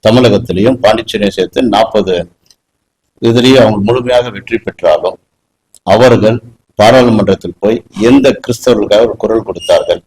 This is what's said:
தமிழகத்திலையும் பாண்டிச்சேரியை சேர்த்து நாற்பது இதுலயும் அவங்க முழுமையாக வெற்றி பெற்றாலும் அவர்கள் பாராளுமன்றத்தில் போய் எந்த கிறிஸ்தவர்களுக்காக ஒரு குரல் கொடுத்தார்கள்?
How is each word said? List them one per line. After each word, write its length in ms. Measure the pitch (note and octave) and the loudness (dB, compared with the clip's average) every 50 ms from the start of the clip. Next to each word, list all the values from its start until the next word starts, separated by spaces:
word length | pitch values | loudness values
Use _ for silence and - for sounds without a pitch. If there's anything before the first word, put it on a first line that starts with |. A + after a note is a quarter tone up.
| _ A2 | _ 2
தமிழகத்திலையும் 680 | A2 B2 C3 - G3+ - - - F2 F2+ G2+ A#2+ C3+ B2 | 2 2 2 2 0 0 -2 -4 -4 -2 0 0 -2 0
பாண்டிச்சேரியை 480 | - G#2+ A2 A2 A2+ - - G#2+ G2+ G2+ | 0 0 0 0 -4 -6 -6 -4 -4 -4
சேர்த்து 340 | - - F#2 F2+ _ - C3 | -2 -4 -6 -4 _ -4 -2
நாற்பது 640 | A#2 G2+ G#2 A2+ A2 - A2 G2 F#2+ F#2 F2 E2+ F2 _ _ _ _ _ _ _ _ _ _ _ _ _ _ _ _ _ _ | 0 0 0 0 0 0 -2 -2 0 -2 -4 -4 -8 _ _ _ _ _ _ _ _ _ _ _ _ _ _ _ _ _ _
இதுலயும் 360 | - A2+ A2+ B2 A#2+ B2+ C3 C3 | -2 0 0 2 2 4 4 4
அவங்க 200 | A#2 A2 G#2+ G2+ | 4 2 0 -2
முழுமையாக 520 | G2 G#2 A#2+ B2+ B2 B2 B2 B2 B2 B2 | -2 -2 -2 -2 -2 -2 -2 -2 -2 -2
வெற்றி 280 | G#2 G2 - - A2+ A#2 | -8 -12 -12 -8 -8 -6
பெற்றாலும் 600 | _ - - - - E2+ D#2+ - - F2+ - _ _ _ _ _ _ _ _ _ _ _ _ _ _ | _ -8 -14 -4 -2 0 0 0 -2 -4 -8 _ _ _ _ _ _ _ _ _ _ _ _ _ _
அவர்கள் 560 | - F#2+ A2 B2 B2+ A#2 G#2 G2+ G#2+ A#2 A#2+ - - _ _ _ _ _ | -2 2 4 4 4 4 4 2 0 0 -2 -6 -14 _ _ _ _ _
பாராளுமன்றத்தில் 840 | - G#2 A2 B2 C3 B2 A#2+ A2+ G#2 G2+ - - - - F2 F2 _ | 0 2 4 4 4 4 4 2 0 0 0 -2 -4 -4 -14 -12 _
போய் 240 | - G#2 A2+ A#2+ - _ _ F#2 | -2 -2 -2 -2 -6 _ _ -2
எந்த 400 | G#2 A#2 B2+ C#3 B2+ C3+ G#2+ - | 0 2 2 4 4 2 -2 -2
கிறிஸ்தவர்களுக்காக 640 | - - A#2+ - - B2+ A#2+ G#2+ G2+ F#2+ G#2 G#2+ | -4 -8 -8 -4 0 -2 0 0 0 0 2 2
ஒரு 140 | A#2 A2+ G2+ - | 2 0 -2 -6
குரல் 260 | - G#2 A2 A2+ G2+ | -4 -2 -2 -2 -4
கொடுத்தார்கள்? 580 | - F#2 E2+ - - F2+ E2+ - - F2 E2+ _ | -6 -12 -12 -4 -2 0 0 0 -2 -4 -6 _